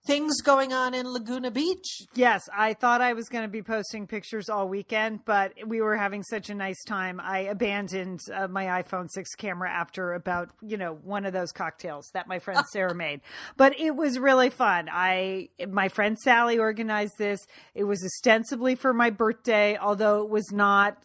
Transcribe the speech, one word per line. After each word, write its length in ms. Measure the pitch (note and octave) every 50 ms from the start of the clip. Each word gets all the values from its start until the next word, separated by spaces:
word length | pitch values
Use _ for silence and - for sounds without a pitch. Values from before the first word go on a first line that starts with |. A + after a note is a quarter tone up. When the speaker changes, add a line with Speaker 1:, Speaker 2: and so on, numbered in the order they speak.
| _
Speaker 1:
things 360 | - C#4+ D4 D4+ D#4 C#4+ -
going 300 | - C#4+ C#4 C4+ C4+ C4 C4
on 200 | B3+ B3+ B3+ B3+
in 140 | B3+ B3 B3+
Laguna 400 | B3 B3 A3 A3 B3 C4 B3+ B3+
Beach. 500 | G#3 B3+ D#4 F4+ F#4 - - - - - - _ -
Speaker 2:
Yes, 260 | A#3+ B3 A#3+ G#3+ F#3 - - G3
I 180 | G3+ G#3+ A3 G#3+
thought 280 | _ - A#3+ A#3+ A#3+
I 120 | B3 B3 A#3
was 140 | A3+ A3+ -
gonna 200 | A#3+ A#3 A3 G#3+
be 120 | G3 A3+
posting 460 | F#3+ - A3+ A3 G3 - - A3 G3+
pictures 420 | - A3+ G#3 - - A3+ G#3+ F#3 -
all 180 | G#3+ G3+ G3
weekend, 520 | F#3 G3 G3+ G3 - A3 G#3+ G#3+ A3+ A3 G#3+ _
but 280 | - G#3 G3+ G3 F#3+ - - A3
we 140 | A3 A3+ A3+
were 140 | A3 G#3+ G#3+
having 260 | G#3+ G3+ G3 G3+ G#3 F#3
such 260 | - A3+ G#3 - -
a 60 | G#3
nice 260 | G3+ F#3+ F#3+ F#3 - -
time. 340 | - A3 F#3+ F#3 F#3 F3+ F#3
I 180 | F3+ F#3 G3 F#3+
abandoned, 840 | G3 G3 G#3 G3 A#3+ G#3 G3+ G3+ G3+ F3 F#3 F#3+ F3+ F#3+ F#3 D#3+ - G#3 F#3+
uh, 140 | F#3+ G3
my 340 | F#3 F#3 G3 F#3+ F#3 F3+ F3+
iPhone 280 | F#3 - - F3+ F3+ D#3+
six 240 | - G3 F3+ - -
camera 340 | - - G3+ F3 F3 F#3 F3+
after 440 | F3+ F3 F3 - - F#3+ F#3 F3 F3
about, 360 | F3+ F3 F#3+ F3+ F3 F3 - _ _
you 160 | A3 G#3 G#3+
know, 160 | G3+ F#3 E3+ D#3+ D#3 -
one 220 | F#3 G3+ G3+ G3
of 80 | G3 F#3
those 180 | F#3 F3 E3+
cocktails 580 | - - F3 D#3+ - - - E3+ D3 C#3+ D3 - -
that 140 | F#3+ E3+
my 120 | - F#3 F3
friend 240 | - G#3 F#3 F3+ -
Speaker 1:
<laughs> 40 | -
Speaker 2:
Sarah 240 | - G#3 F#3+ F#3 F3
made. 260 | F3+ E3 D3+ C#3+ C#3+ _ - - - - - -
But 200 | - C4+ C4+ C#4+ -
it 160 | D#4+ D#4 D4
was 220 | C4 D#4+ C#4+ A#3+
really 320 | B3+ B3+ C#4 C4 B3+ B3+ B3
fun. 400 | - - B3 G#3 F#3 E3+ E3 D#3+
I, 580 | D#3 F3 F3+ F#3 F#3 F#3 F#3+ F#3+ F#3+ F#3+ - - _ - F3+ G3+
my 200 | F#3+ G3+ F#3+ G3
friend 280 | - - G3+ G#3+ A3
Sally 400 | - - C4+ A#3+ A#3 A#3+ A#3 A#3
organized 600 | A#3 A3 A3 A3 G#3+ A3+ A3 G#3+ G#3 G#3 G3+ - -
this. 220 | G#3 G3+ G3+ G3 - _ - - - _ _
It 80 | F#3+ G#3
was 200 | G3+ G3+ F3+ F3+
ostensibly 720 | F#3 - - - B3 A3 A3+ A3 - C#4+ A#3 A#3+ B3+ B3+
for 180 | A#3+ - C4 B3
my 160 | A#3 A#3+ A#3
birthday, 680 | G#3 G3 A3+ A3 A3+ _ _ B3 A3 G#3 G#3 G#3 G#3 G3+
although 440 | G3 G#3 G#3 G3 A3 G#3 G#3 G#3 G#3
it 60 | G#3+
was 200 | G#3+ G#3+ G#3 G#3
not 520 | G3+ G3+ G3+ G3+ G3+ G3+ G3+ G#3 G#3 _